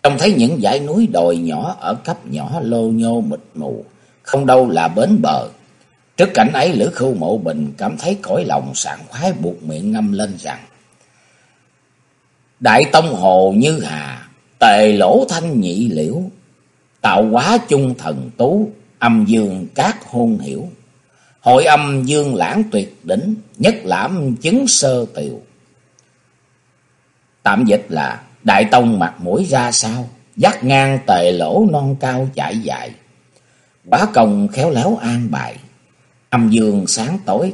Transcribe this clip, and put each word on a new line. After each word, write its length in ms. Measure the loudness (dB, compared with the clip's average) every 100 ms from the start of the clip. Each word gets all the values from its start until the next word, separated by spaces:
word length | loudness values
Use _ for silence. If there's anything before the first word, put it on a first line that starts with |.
trông 140 | 0 2
thấy 160 | 2
những 260 | 2 2 0
dãy 180 | 0 -2
núi 280 | -2 0 0
đồi 300 | 2 0 0
nhỏ 380 | -2 -4 -6 -8
ở 140 | -8
cấp 240 | -6 -8 -10 -8
nhỏ 340 | -10 -8 -6
lô 200 | -2 -2
nhô 400 | 0 0 0 0
mịt 180 | -2 -6 -10 -12
mù, 300 | -10 -10 -14 _ _ _
không 220 | -4 0 4
đâu 240 | 4 4
là 180 | 2 0
bến 340 | 0 2 2
bờ. 260 | 2 -2 -6 -14 _ _ _ _ _ 0
Trước 120 | 2
cảnh 200 | 2 2
ấy, 200 | 2 0
Lữ 160 | 0 -2
Khưu 200 | -2 -4
Mộ 240 | -2 -2 -2
Bình 340 | -4 -6 -6 -6
cảm 200 | -8 -6
thấy 200 | -6 -6
cõi 240 | -2 -2 -2
lòng 260 | -2 -4 -8
sảng 240 | -8 -10 -14
khoái, 240 | -6 -4
buột 220 | -4 -6 -8
miệng 280 | -10 -8 -4
ngâm 200 | -2 -2
lên 240 | -2 -6 -8
rằng: 200 | -12 -14 -18 _ _ _ _ _ _ _ _ _ _ _ _ _ _ _ _ _ _ _
"Đại 260 | 2 4 4
Tông 240 | 2 2 0
Hồ 380 | 4 4 4 4
Như 220 | 2 0
Hà, 480 | -4 -10 -12 -14 -20 _ _ _
Tề 340 | 4 6 6
Lỗ 320 | 4 4 4 2
Thanh 320 | -2 -2 -2
Nhị 280 | -2 -2 -2
Liễu, 320 | -2 -4 -4 -8 -12 _ _ _ _ _ _
tạo 220 | 0 2
hóa 340 | 2 2 2 0 2
chung 260 | 0 0 -4
thần 320 | -8 -8 -8 -2
tú, 320 | 0 0 -2 -8 _ _
âm 260 | 2 2 4
dương 420 | 2 0 -4 -6 -2
các 300 | -2 -4 -8
hôn 340 | -4 -2 -2
hiểu. 280 | -6 -10 -12 -16 _ _ _ _ _ _
Hội 260 | 2 4 6
âm 380 | 4 2 -2 0
dương 300 | 0 0 0
lãng 280 | -2 -2 -2
tuyệt 240 | -2 -4 -8
đỉnh, 320 | -4 -2 -2 -6 -8 -2
nhất 180 | 0 0
lãm 520 | -2 -2 -2 -4 -4 -4
chứng 320 | 0 0 2
sơ 380 | 0 0 0 -4 -8
tiều." 240 | -10 -12 -18 _ _ _ _ _ _ _ _ _ _ _ _ _ _ _ _ _ _ _
Tạm 220 | 0 2 4
dịch 200 | 2 0
là: 320 | -6 -6 -8 -16 _
"Đại 220 | 0 2 4
Tông 340 | 4 4 2
mặt 140 | -2 -4
mũi 240 | -4 -4 0
ra 260 | -2 0
sao, 380 | -2 -4 -6 -8 -14 _ 0
dắt 280 | 0 2
ngang 360 | 0 2 2 0 0
Tề 240 | 2 2
Lỗ 340 | 2 0 2 2
non 240 | 2 -2 -2
cao 300 | -4 -4 -4 -4
chạy 240 | -4 -4
dài. 320 | -6 -8 -12 -18 _ _ _ _ _ _ _ _
Bá 220 | -2 0 2
công 340 | 4 4 4 0
khéo 220 | 0 0
léo 280 | 0 0 0
an 260 | -2 -2 -2
bài, 260 | -4 -8 -12 -20 _ _ _ _ _ _
âm 200 | 2 4
dương 380 | 4 2 0 -2
sáng 300 | -4 -4 -4 -2
tối 280 | -2 -2